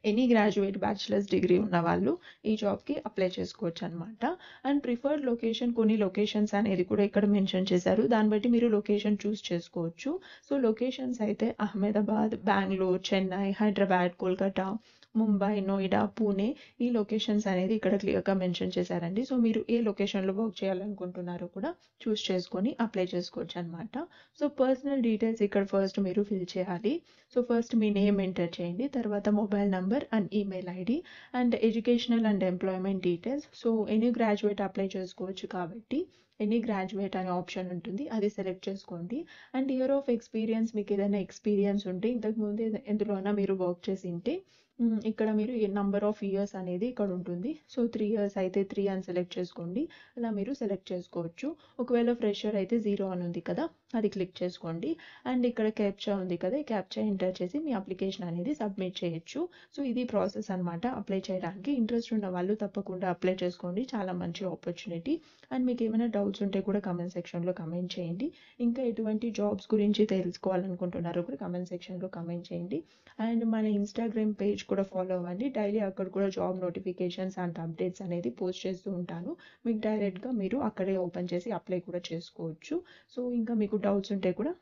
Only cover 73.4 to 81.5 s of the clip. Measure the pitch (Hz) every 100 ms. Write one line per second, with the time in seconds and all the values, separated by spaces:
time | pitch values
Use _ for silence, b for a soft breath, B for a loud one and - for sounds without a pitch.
73.4 | 226 220 214 208 202 - 233 220 214 202
74.4 | 202 202 - 196 196 185 185 180 175 180
75.4 | 269 247 208 208 202 190 185 190 196 190
76.4 | 180 185 180 175 190 180 180 180 185 185
77.4 | 175 170 165 160 185 180 190 175 233 240
78.4 | 185 180 190 180 - 180 175 170 196 349
79.4 | B B 233 220 214 214 202 180 247 240
80.4 | 190 240 214 - 190 190 175 175 180 175
81.4 | 180